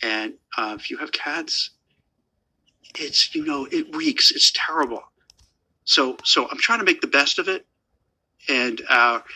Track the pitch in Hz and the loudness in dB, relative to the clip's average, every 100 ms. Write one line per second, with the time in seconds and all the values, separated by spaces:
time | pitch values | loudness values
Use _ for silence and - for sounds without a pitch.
0 | 110 110 107 - _ - 107 104 - 131 | -4 -2 -4 -10 _ -6 -6 -6 -10 -10
1 | 156 - - 160 156 - - _ _ _ | -8 -8 -6 -6 -4 -4 -6 _ _ _
2 | _ _ _ _ _ _ _ _ - - | _ _ _ _ _ _ _ _ -18 -12
3 | 147 - - - 302 139 135 320 311 311 | -2 0 0 0 -4 -4 -2 -4 -4 -4
4 | 320 - - - - - - 160 135 107 | -2 2 2 4 2 2 -2 -2 -2 -4
5 | - _ _ _ _ _ _ _ - - | -12 _ _ _ _ _ _ _ 0 2
6 | 131 131 - - 123 135 - 226 190 170 | 2 -2 0 2 0 0 0 2 2 0
7 | - 143 143 - 180 190 - _ _ _ | 2 2 2 0 -2 -4 -8 _ _ _
8 | _ _ _ _ - 131 123 113 - 123 | _ _ _ _ -2 0 0 -2 2 4
9 | 120 117 - | 6 2 -4